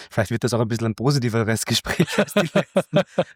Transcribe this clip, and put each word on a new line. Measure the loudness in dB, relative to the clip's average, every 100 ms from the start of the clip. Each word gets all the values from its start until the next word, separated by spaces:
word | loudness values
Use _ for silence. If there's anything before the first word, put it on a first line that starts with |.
| -8
vielleicht | -4 -2
wird | -2
das | 0
auch | 0
ein | 0
bisschen | -2 -2
ein |
positiveres | -2 0 2 2 0 0 -2 -2
<laughs> |
Gespräch | -4 -2 0 0 0
als | 0
die | 0 0
letzten, | 0 0 -2 0 0 0 -2 -4